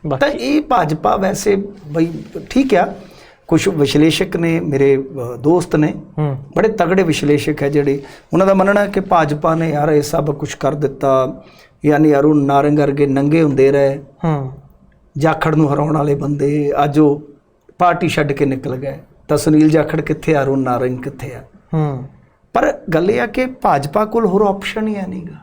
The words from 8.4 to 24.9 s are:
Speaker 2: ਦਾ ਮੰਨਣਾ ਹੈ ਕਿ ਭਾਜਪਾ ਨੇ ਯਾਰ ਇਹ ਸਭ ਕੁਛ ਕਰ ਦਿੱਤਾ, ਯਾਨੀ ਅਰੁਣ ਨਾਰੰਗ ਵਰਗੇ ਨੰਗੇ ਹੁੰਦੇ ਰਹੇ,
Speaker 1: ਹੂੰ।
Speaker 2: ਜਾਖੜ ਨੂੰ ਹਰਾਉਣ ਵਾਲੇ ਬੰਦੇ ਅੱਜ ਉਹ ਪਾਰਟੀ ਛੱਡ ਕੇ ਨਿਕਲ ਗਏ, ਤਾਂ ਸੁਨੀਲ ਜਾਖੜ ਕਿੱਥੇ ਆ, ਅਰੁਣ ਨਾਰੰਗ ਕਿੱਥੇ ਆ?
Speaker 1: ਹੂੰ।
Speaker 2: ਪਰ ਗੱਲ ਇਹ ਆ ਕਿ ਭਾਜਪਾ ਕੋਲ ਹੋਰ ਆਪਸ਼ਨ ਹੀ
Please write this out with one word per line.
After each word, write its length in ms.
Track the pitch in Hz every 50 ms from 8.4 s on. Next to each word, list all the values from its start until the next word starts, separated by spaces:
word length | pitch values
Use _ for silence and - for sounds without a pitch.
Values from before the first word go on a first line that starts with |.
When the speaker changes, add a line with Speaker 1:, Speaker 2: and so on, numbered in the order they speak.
| 190 190
Speaker 2:
ਦਾ 60 | 196
ਮੰਨਣਾ 280 | 190 185 196 202 202
ਹੈ 60 | 202 202
ਕਿ 120 | 202 196
ਭਾਜਪਾ 560 | 185 - 185 170 160 143 151 147 - 165 160
ਨੇ 140 | 160 165 165
ਯਾਰ 200 | 147 147 147 156
ਇਹ 120 | 151 151
ਸਭ 340 | 147 - - 156 151 151 143
ਕੁਛ 200 | 151 - 147 -
ਕਰ 180 | - - 135 143
ਦਿੱਤਾ, 680 | 147 151 143 139 - - 139 135 131 131 135 - - - - - - - _ _ _ -
ਯਾਨੀ 280 | 147 151 143 156 151 147
ਅਰੁਣ 220 | 139 143 151 151 147
ਨਾਰੰਗ 420 | 139 139 139 139 139 147 147 147
ਵਰਗੇ 260 | 147 139 139 143 143
ਨੰਗੇ 380 | 139 135 139 139 143 156 170 160
ਹੁੰਦੇ 280 | 147 135 127 135 139
ਰਹੇ, 300 | 139 143 139 139 139 151 - - - _ -
Speaker 1:
ਹੂੰ। 260 | 165 156 143 135 131 135 - - - _ _ _ _ _ _ _ _ _ 143
Speaker 2:
ਜਾਖੜ 380 | 143 180 196 196 - - 156
ਨੂੰ 180 | 151 160 139 143
ਹਰਾਉਣ 240 | 139 147 156 156 156
ਵਾਲੇ 180 | 143 147 143
ਬੰਦੇ 560 | 143 - 143 147 143 143 143 147 151 147 143 143 - 147
ਅੱਜ 160 | 147 139 151
ਉਹ 220 | 156 147 143 147 151 - - _ _ _ _ _ _ _ _ _
ਪਾਰਟੀ 280 | 180 175 170 170 - 160
ਛੱਡ 240 | - - 147 139
ਕੇ 140 | 143 - 147
ਨਿਕਲ 300 | 135 135 131 - 139 127
ਗਏ, 220 | 127 139 135 135 - - _ _ _ _ -
ਤਾਂ 100 | 151 147
ਸੁਨੀਲ 320 | - 160 156 151 156 156
ਜਾਖੜ 320 | 151 160 147 151 - 160
ਕਿੱਥੇ 340 | 170 - 156 151 - - 160
ਆ, 80 | 143 135
ਅਰੁਣ 160 | 135 135 135
ਨਾਰੰਗ 380 | 131 127 123 - 127 127 127 127
ਕਿੱਥੇ 380 | 127 139 131 - - 143 123
ਆ? 60 | 113 - - _ - _ _ -
Speaker 1:
ਹੂੰ। 300 | 160 151 147 139 135 135 135 - - _ _ _ _ _ _ _
Speaker 2:
ਪਰ 200 | - - - - - - - 170
ਗੱਲ 180 | 160 170 190
ਇਹ 100 | - -
ਆ 40 | 240
ਕਿ 200 | 233 - - 254
ਭਾਜਪਾ 600 | 254 262 - - 214 170 143 135 147 - 208 214
ਕੋਲ 200 | 214 220 233 226
ਹੋਰ 160 | 196 180 202
ਆਪਸ਼ਨ 460 | 214 202 190 196 196 - - 220 220
ਹੀ 80 | 214